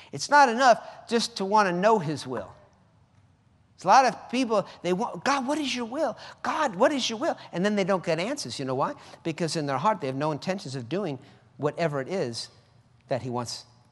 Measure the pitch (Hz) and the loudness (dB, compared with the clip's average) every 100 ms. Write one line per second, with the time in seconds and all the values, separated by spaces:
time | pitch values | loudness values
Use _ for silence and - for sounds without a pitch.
0 | - 147 - 285 269 226 262 214 - - | -14 -10 4 6 6 6 6 4 2 -16
1 | - 226 - - 190 214 196 175 208 220 | -4 -2 -2 -4 2 4 4 4 4 4
2 | 151 135 127 117 90 - - _ _ _ | 2 -6 -6 -8 -10 -16 -20 _ _ _
3 | _ _ _ _ _ _ _ - 170 240 | _ _ _ _ _ _ _ -4 6 8
4 | 254 - - 247 240 214 175 - 175 185 | 6 2 -4 -2 0 0 -2 -4 -2 0
5 | 240 175 247 277 254 302 269 247 226 269 | -2 -4 -2 0 0 -2 -2 -4 -6 -4
6 | 269 - - - 247 311 285 175 285 285 | -4 -4 -14 -10 -6 -2 -2 2 2 2
7 | - 220 311 - - 170 202 208 185 190 | -4 -2 -4 -4 -6 -2 0 2 0 0
8 | 175 160 202 294 123 113 131 131 165 - | 0 -2 -2 -6 -8 -8 -4 -2 -2 -6
9 | - - 170 156 165 165 143 131 202 202 | -18 -10 -6 -4 -4 -2 -2 0 0 0
10 | 135 135 156 147 190 190 139 131 117 175 | -2 -4 -4 -4 -4 -6 -6 -10 -6 -6
11 | 185 131 - - _ - 147 151 165 143 | -4 -8 -12 -20 _ -6 -4 -2 -2 -2
12 | 131 185 127 117 - _ _ _ _ _ | -4 -4 -4 -6 -12 _ _ _ _ _
13 | - 127 131 120 117 - - _ _ | -6 -6 -4 -6 -6 -10 -16 _ _